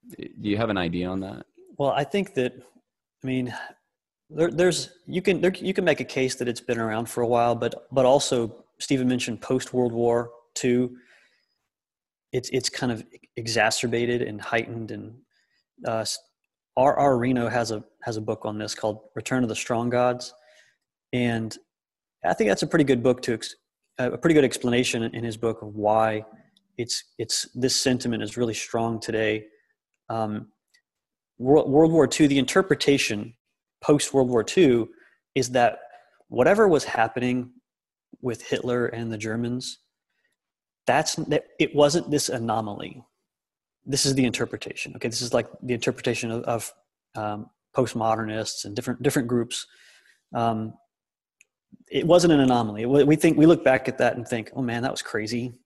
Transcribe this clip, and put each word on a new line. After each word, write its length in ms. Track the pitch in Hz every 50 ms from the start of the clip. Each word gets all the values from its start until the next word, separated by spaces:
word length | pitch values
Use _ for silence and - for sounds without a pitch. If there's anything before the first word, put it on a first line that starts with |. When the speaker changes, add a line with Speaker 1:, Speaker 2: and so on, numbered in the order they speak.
| _ - -
Speaker 1:
Do 320 | - - - - - 110 104
you 100 | 101 104
have 120 | 117 110
an 80 | 104 95
idea 300 | 90 85 85 87 90 90
on 100 | 92 98
that? 240 | 95 95 107 - - _ _ _ - - -
Speaker 2:
Well, 140 | - 143 139
I 140 | 101 123 147
think 300 | - - 202 190 - _
that, 200 | 135 123 123 -
I 720 | - - _ _ _ _ _ _ _ _ _ _ _ -
mean, 260 | 131 131 131 127 123 117 - - - - _ _ _ _ _ _ _ _ _ _ _ 156
there, 160 | 147 165 170
there's, 400 | - 156 180 180 160 - - - _ _ _
you 140 | - - 180
can, 220 | 185 208 185 156
there, 100 | 160 185 190
you 200 | - - 185 190
can 100 | - 190
make 160 | 165 147 -
a 40 | 131
case 320 | - - 143 131 131 -
that 120 | - 127 123
it's 120 | 113 -
been 180 | - - 120 117
around 280 | 113 110 110 110 117
for 160 | 113 - 120
a 40 | 120
while, 280 | 117 120 120 120 120 117
but, 320 | 113 120 120 - - - _
but 140 | 131 135 131
also 580 | 123 135 143 139 - 143 123 117 107 - - - _ _ _
Stephen 280 | - - 143 131 127
mentioned 360 | 127 127 120 - - 117 101
post-World 500 | - - 131 127 - - - 127 123 120
War 380 | 113 117 120 117 117 120 117 117 - - _ _ _
Two, 420 | - - 127 123 123 127 123 123 - _ _ _ _ _ _ _ _ _ _ _ _ _ _ _ _ _ _ _ _ _ _ _ _ _ _
it's, 160 | - 131 123 -
it's 220 | - 127 120 -
kind 200 | - - 135 123
of 140 | 117 110 120 _ - - _ _ _
exacerbated 840 | - 113 113 110 113 104 113 - - - 120 117 117 120 120 120 120
and 180 | 123 120 107 104
heightened. 500 | - - - 117 113 113 117 113 110 107
And, 240 | 107 104 101 107 113 127 _ _ _ _ _ _ _ _ _ _ _ _ 247
uh, 120 | 123 113 113
s-, 200 | 107 - - - _ _ _ _ _ _ _ _ _ _ _ 127
R 200 | 127 143 - -
R 200 | 139 143 131 120
Reno 300 | 120 127 131 123 120 113
has 240 | 110 123 117 110
a, 120 | 113 107 - _ _ _ -
has 120 | 123 113
a 60 | 107
book 240 | 107 110 110 - -
on 100 | 110 107
this 180 | 107 104 101 -
called 260 | - - 110 104 107 - - _
Return 280 | - - - 131 127
of 80 | 123 113
the 60 | 110
Strong 340 | - - - 123 113 120 120
Gods. 420 | 123 123 123 123 123 123 - - - _ _ _ _ _ _ _ _ _ _ _ _ _ _ _
And 420 | - 123 123 120 117 113 113 110 - - _ _ _ _ _ _ _ _ _ _ _ _ -
I 80 | 175
think 160 | 185 - 226 208
that's 140 | 190 -
a 40 | -
pretty 200 | 151 - 165 147
good 160 | 131 135 120
book 180 | 117 131 123 123
to 120 | - - 117
ex-, 220 | 110 - - - _ _ _ _ _ _ _ _ -
a 180 | 127 123 -
pretty 180 | - - 165 160
good 100 | 151 135
explanation 580 | 120 - - - 123 120 120 127 - - 120
in 220 | 113 113 - 113 117
his 120 | 117 110
book 240 | 110 113 113 110 -
of 140 | - 107 104
why 500 | 107 104 104 107 110 110 110 107 107 110 - - - _ _ _ _ _ _ _ -
it's, 260 | 117 113 - - - _ _ -
it's, 280 | 117 - - - - - _
this 240 | 123 123 131 - -
sentiment 440 | - 135 127 123 - 120 117 107
is 160 | 110 104 - 120
really 160 | 123 113 107
strong 440 | - - - - 117 113 113 117 110
today. 460 | - - 110 110 110 107 107 107 107 - _ _ _ _ _ _ _ _ _ _ _ _
Um, 400 | 113 113 110 107 104 104 - _ _ _ _ _ _ _ _ _ _ _ _ _ _ _ _ _ _
Wor-, 320 | _ 120 127 143 156 - -
World 240 | 135 147 165 160
War 140 | 160 165 143
Two, 220 | 127 - - 156 143
the 100 | 139 139
interpretation 960 | 127 127 - 190 190 185 147 - - - 143 139 - - 110 101 107 117 - _ _ _ _ _ _ _ _ _
post 320 | - - 151 139 - - -
World 140 | 139 131 123
War 160 | 123 117 104
Two 440 | - - 190 180 139 120 117 110 - - _ _ _ _ _ _ _ _
is 160 | 139 127 127
that 300 | 123 127 120 117 104 - - - - - _ _ _ _ _ _
whatever 400 | - 113 127 156 196 208 226 196
was 160 | 165 139 -
happening 680 | - - - 110 113 - 127 120 123 123 127 123 123 _ - _ _ _ _ _ _ _ _ _ _ - _
with 200 | - 127 113 -
Hitler 460 | - - 147 - - 123 123 123 120
and 260 | - - 117 117 113
the 60 | 113 110
Germans, 600 | 110 110 110 117 120 120 120 127 123 - - _ _ _ _ _ _ _ _ _ _ _ _ _ _ _ _ _ _ _ _ _ _
that's, 300 | - 120 143 156 - -
that 300 | - 156 - 147 - - _ _ -
it 160 | 160 - -
wasn't 340 | 143 147 147 139 175 123 -
this 200 | 143 143 - -
anomaly. 760 | - 123 117 113 110 113 110 104 101 - - 92 - 131 117 _ _ _ _ _ _ _ _ _ _ _ _ _ _ _ _
This 220 | - 131 139 -
is 80 | 143 135
the 100 | 135 131
interpretation. 680 | 120 104 - 120 - - 104 - - - - - - -
Okay, 140 | - - 120
this 120 | 113 117
is, 140 | 123 120 135
like, 140 | 120 113 - - -
the 120 | - 127 123
interpretation 560 | 117 - - 120 - - 127 117 - - 113
of, 120 | 113 120 120
of, 280 | - 120 113 - - - _ _ _ _ _ _ _ _
um, 340 | 107 107 107 104 104 110 - _ _ _ _ _
postmodernists 880 | - 127 110 - 117 110 113 110 110 113 107 107 110 107 - - - -
and 120 | 120 101
different, 260 | 120 123 131 123 123
different 240 | 123 143 - - 120
groups. 400 | 117 123 120 117 120 - - - _ _ _ _ - _ _ _ _ _ _ _ _
Um, 420 | - 123 117 117 113 110 107 110 110 _ _ _ _ _ _ _ _ _ _ _ _ _ _ _ _ _ _ _ - _ _ _
it 180 | - 139 -
wasn't 260 | 160 175 175 165 175
an 80 | 156 143
anomaly. 460 | 135 127 123 120 113 107 104 107 113
We, 160 | 120 135 143
we 140 | 139 143 156
think, 200 | 156 - 165 156
we 100 | 147 151
look 180 | 160 170 160 -
back 240 | 135 131 127 - -
at 100 | 120 -
that 180 | 131 120 -
and 100 | 120 117
think, 260 | - 127 113 107 - -
"Oh 80 | 135
man, 200 | 131 120 117 120
that 100 | 120 135
was 100 | - -
crazy. 500 | - - - 110 107 110 120 120 120 127 117 _ _